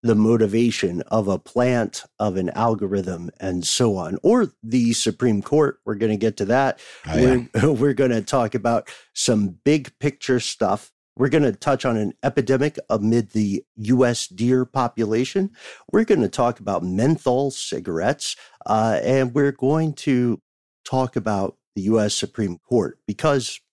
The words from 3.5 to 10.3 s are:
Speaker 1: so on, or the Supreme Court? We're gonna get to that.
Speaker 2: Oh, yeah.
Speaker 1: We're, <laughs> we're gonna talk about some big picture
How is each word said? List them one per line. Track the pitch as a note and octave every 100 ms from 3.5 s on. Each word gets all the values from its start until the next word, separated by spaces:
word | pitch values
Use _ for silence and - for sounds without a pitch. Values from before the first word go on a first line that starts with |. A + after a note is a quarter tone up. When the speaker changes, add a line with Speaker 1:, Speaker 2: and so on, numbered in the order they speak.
| F2+ E2
Speaker 1:
so | - A#2+ F#2+
on, | E2+ F#2+
or | F3 B3 G#3 _
the | A2+ B2 A#2
Supreme | A2+ - - B2 G#2
Court? | G2 D3 C#3+ - -
We're | G#2
gonna | A2 G#2
get | A2 G#2+
to | G2+
that. | B2 C3+ - - - -
Speaker 2:
Oh, | D#2
yeah. | B2+ B2+ A#2+ A2+
Speaker 1:
We're, | C#3
<laughs> | C3
we're | C#3+
gonna | C3+ C3 A2+
talk | G2+ C#3 A2+ A#2+
about | G#2+ A#2 - - _
some | - - A2 G2+ F2 -
big | D3+ C3 _
picture | C#3+ - -